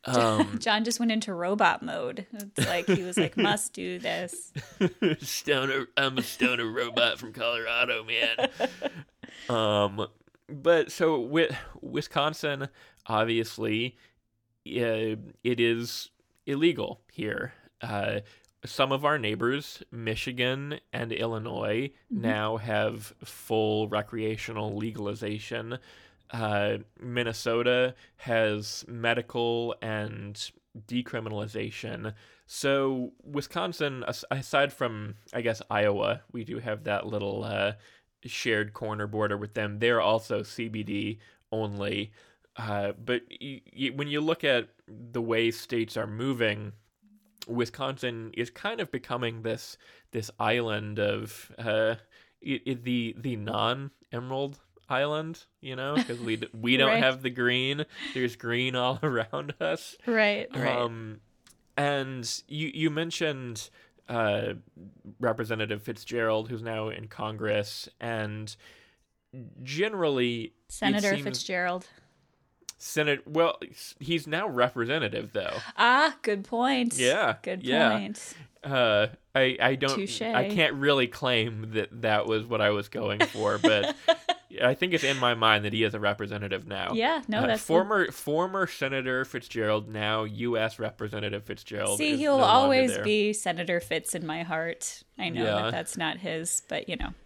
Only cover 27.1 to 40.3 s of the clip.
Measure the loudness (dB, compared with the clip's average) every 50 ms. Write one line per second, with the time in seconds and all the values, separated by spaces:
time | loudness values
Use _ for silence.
27.1 | -2 0 0 0 -2 -2 -2 0 2 4 4 4 4 4 2 2 0 _ -20 -20
28.1 | _ _ -4 0 2 4 4 4 2 0 -4 -6 -10 -10 -10 -10 -10 -2 0 2
29.1 | 2 2 0 -4 -2 0 0 2 2 0 0 -2 -4 -6 -4 -4 -4 -2 -4 -4
30.1 | -8 -10 -12 -12 -10 -10 -10 -12 _ _ _ _ _ -20 -12 -4 -4 -4 -4 -2
31.1 | -6 -6 -6 -4 -6 -6 -6 -6 -6 -6 -6 -6 -8 -10 -10 -10 -8 -8 -8 -8
32.1 | -10 -10 -18 -20 -20 _ _ _ -10 -2 2 2 4 4 4 2 0 0 -4 -6
33.1 | -8 _ -18 -6 -6 -6 -6 -4 -4 -4 -4 -4 -2 -2 -2 -2 -2 -4 -4 -6
34.1 | -6 -6 -6 -6 -6 -6 -4 0 2 2 2 2 0 -2 -2 -2 -2 -4 -8 -10
35.1 | -10 -14 _ -8 -8 -2 0 0 -2 -2 -4 _ 0 4 4 4 4 2 2 0
36.1 | 0 -2 -4 _ -10 -10 -8 -8 -8 -8 -4 -4 -6 -4 -2 -2 -2 -2 -2 -2
37.1 | -4 -2 -2 -2 -4 -4 -4 -4 -2 0 0 0 0 -4 -14 -20 -20 _ _ _
38.1 | _ _ -16 -10 -8 -4 0 0 2 2 0 -2 -4 -8 -6 -6 -4 -4 -4 -4
39.1 | 0 0 0 0 0 -2 -4 -6 -4 -4 -4 -4 -2 0 2 4 4 6 6 6
40.1 | 4 4 2 0